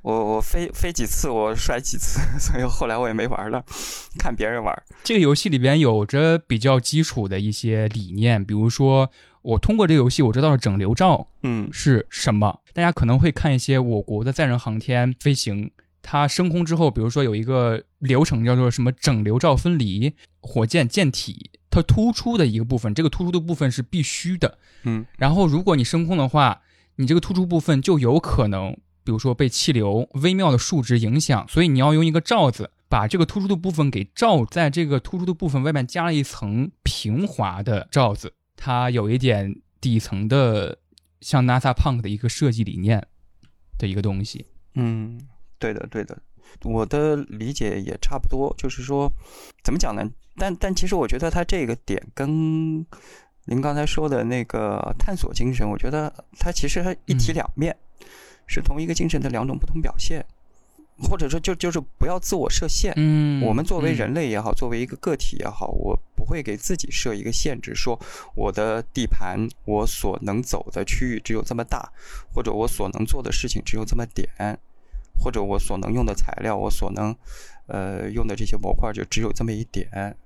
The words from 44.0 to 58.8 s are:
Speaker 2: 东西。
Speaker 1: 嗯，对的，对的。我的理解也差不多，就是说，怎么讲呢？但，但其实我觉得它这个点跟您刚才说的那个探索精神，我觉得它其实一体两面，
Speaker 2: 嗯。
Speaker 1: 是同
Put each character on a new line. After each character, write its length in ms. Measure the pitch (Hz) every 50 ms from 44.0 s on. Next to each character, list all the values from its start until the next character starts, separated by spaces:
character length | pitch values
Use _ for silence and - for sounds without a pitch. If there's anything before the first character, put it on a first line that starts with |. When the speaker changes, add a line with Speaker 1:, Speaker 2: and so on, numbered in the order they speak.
Speaker 2:
东 200 | 98 107 95 95
西。 240 | 104 - - 127 - _ - - - - _
Speaker 1:
嗯， 440 | 131 123 117 113 110 110 110 117 117 139 135 - - - - - -
对 140 | - 113
的， 140 | 104 104 - -
对 140 | - 113 101
的。 140 | - - - - - - - - - - - -
我 200 | 117 113 113 110
的 320 | - - 147 147 156 151
理 360 | 143 143 - - 107 110 120
解 280 | 143 - - 104 - 98
也 160 | 95 - - -
差 160 | - - 143 131
不 100 | - -
多， 240 | 131 131 135 147 - -
就 100 | - 131
是 140 | - -
说， 280 | 123 131 139 139 143 139 - - - - - - - - - _
怎 100 | _ -
么 60 | 131 180
讲 160 | - 123 104
呢？ 80 | 104 104 107 - - _ - -
但， 180 | - - 196 180
但 180 | - - 190 190
其 120 | - -
实 80 | 180 202
我 120 | 175 139
觉 120 | 110 - 131
得 120 | 170 165
它 120 | - 175 175
这 200 | - - 180 143
个 100 | 113 117
点 260 | 127 _ - 98 - - - -
跟 720 | - 139 143 156 160 160 156 160 160 160 160 156 156 160 _ - - - - - - _ _ _ _ _
您 140 | - 117 127
刚 120 | 135 147 143
才 120 | 147 147
说 220 | 143 - - 156 151
的 160 | 139 120 117
那 200 | 117 123 127 113
个 500 | - - 113 110 104 101 101 - - - 117
探 180 | - - 190
索 160 | 180 - -
精 200 | - - 120 123
神， 140 | 131 123 107
我 120 | 104 104 104
觉 120 | 110 123
得 220 | 143 151 151 147 - - - _ - -
它 140 | - 170
其 160 | 170 - 147 143
实 280 | - - 190 185 180 - _
一 80 | - 139
体 180 | 127 113 -
两 160 | 165 - - - -
面， 180 | - 151 165
Speaker 2:
嗯。 120 | - _ - - - - - - - - - - - _ _ -
Speaker 1:
是 120 | - -
同 180 | - - 139 151